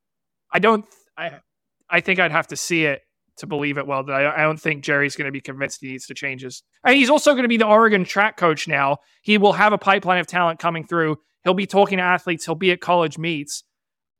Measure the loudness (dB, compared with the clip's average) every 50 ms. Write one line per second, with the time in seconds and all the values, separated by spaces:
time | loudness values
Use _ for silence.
0 | _ _ _ _ _ _ _ _ _ _ -2 2 2 4 2 2 0 _ _ _
1 | _ _ _ -12 -12 -12 -12 -16 _ _ _ _ _ _ _ _ _ -2 -2 -2
2 | 0 0 0 0 0 0 0 -2 -4 -4 -8 -10 -6 -4 -2 0 0 0 -2 -6
3 | _ _ _ _ _ _ _ -18 -12 -8 -6 -4 -4 -4 -4 -6 -6 -6 -6 -6
4 | -4 -4 -2 0 0 0 0 0 0 0 -2 -2 -4 -6 -6 -4 -2 -2 0 0
5 | 0 -2 -4 -6 -8 -8 -10 -10 -12 -14 -10 -8 -8 -10 -10 -12 -14 -14 -14 -14
6 | -16 -16 -14 -10 -10 -10 -10 -10 -12 -14 -14 -16 -20 _ _ _ 0 2 4 4
7 | 4 4 2 4 4 4 4 4 2 2 2 2 4 4 6 6 6 6 4 2
8 | 0 0 0 0 0 0 0 0 0 0 0 0 -4 -4 -2 0 0 0 -2 -4
9 | _ _ _ _ _ 2 2 4 4 4 4 4 4 2 2 2 2 2 2 2
10 | 2 0 0 0 -2 -2 -2 0 0 0 -2 -2 -4 -4 -4 -4 -6 -4 -2 0
11 | 0 0 -2 -4 _ _ _ _ 0 0 0 0 -2 0 2 2 2 2 2 0
12 | 0 2 0 0 0 -4 -6 -6 -6 -6 -6 -2 0 0 0 0 0 0 2 2
13 | 2 0 -2 -6 -6 -6 -6 -6 -8 -10 -12 -14 -14 _ _ _ _ _ _ _
14 | _ _ _ _